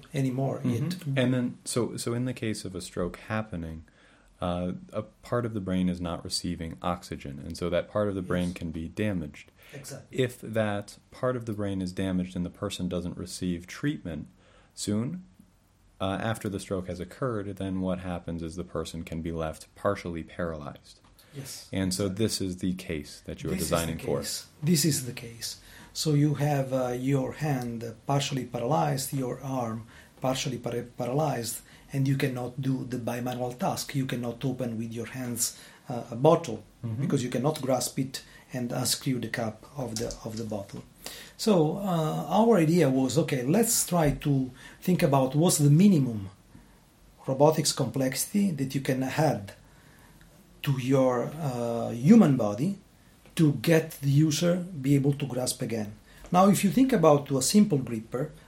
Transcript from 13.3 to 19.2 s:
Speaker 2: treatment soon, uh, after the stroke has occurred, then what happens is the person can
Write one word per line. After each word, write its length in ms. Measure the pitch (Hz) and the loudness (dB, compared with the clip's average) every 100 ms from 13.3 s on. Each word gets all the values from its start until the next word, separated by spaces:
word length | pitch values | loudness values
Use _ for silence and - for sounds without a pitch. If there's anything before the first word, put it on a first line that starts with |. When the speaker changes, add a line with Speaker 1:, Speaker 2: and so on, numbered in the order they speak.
| - 92 87 87 | -6 -4 -4 -8
Speaker 2:
treatment 600 | - 147 156 90 76 - _ _ _ _ | -6 -4 -4 -6 -8 -10 _ _ _ _
soon, 500 | - - 104 127 180 - _ - _ _ _ _ - | -10 -4 -2 -2 -6 -12 _ -20 _ _ _ _ -6
uh, 180 | 95 95 | -4 -2
after 260 | 110 113 107 | -2 -4 -4
the 120 | 95 | -6
stroke 260 | - 95 92 | -4 -6 -6
has 140 | 87 | -8
occurred, 560 | 87 - 131 110 101 95 | -10 -6 -6 -4 -6 -6
then 240 | 95 95 | -4 -2
what 180 | 92 90 | -2 -2
happens 420 | 92 87 87 85 | -4 -6 -6 -6
is 100 | 82 | -6
the 80 | 87 | -8
person 380 | 85 82 80 82 | -8 -6 -6 -8
can 180 | 82 80 | -8 -8